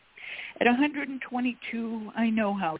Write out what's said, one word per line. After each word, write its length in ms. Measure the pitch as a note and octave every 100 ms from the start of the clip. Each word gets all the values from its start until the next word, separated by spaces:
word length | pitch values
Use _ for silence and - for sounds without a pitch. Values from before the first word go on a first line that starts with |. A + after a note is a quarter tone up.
| _ - - - - -
At 60 | A#3
a 60 |
hundred 360 | A#3+ D4 C#4+ C#4
and 120 | C4+
twenty-two, 920 | - B3 B3 A#3 - A#3 A3+ A3+ G#3 -
I 140 | A3+
know 240 | A3 G#3
how 240 | G3+ E3+